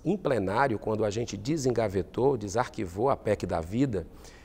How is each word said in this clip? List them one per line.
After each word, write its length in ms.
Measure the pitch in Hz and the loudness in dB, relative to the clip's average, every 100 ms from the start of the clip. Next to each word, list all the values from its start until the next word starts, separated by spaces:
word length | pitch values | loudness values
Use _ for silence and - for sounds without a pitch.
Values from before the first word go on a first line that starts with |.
em 120 | - 196 | -2 0
plenário, 600 | - 92 95 107 139 104 | 2 2 2 2 2 2
quando 280 | - 107 | -2 0
a 60 | 107 | 0
gente 260 | 104 120 98 | 0 -4 -4
desengavetou, 1000 | 104 160 131 117 110 95 87 - 131 131 | -2 0 2 2 2 0 -2 2 2 2
desarquivou 720 | 101 98 123 - 95 87 131 | -2 -2 -2 -4 -6 0 0
a 60 | 123 | 2
pec 300 | - 101 95 | 0 0 0
da 140 | 90 | -2
vida, 480 | 82 110 139 98 82 - - - | -2 0 2 0 -4 -12 -20 -20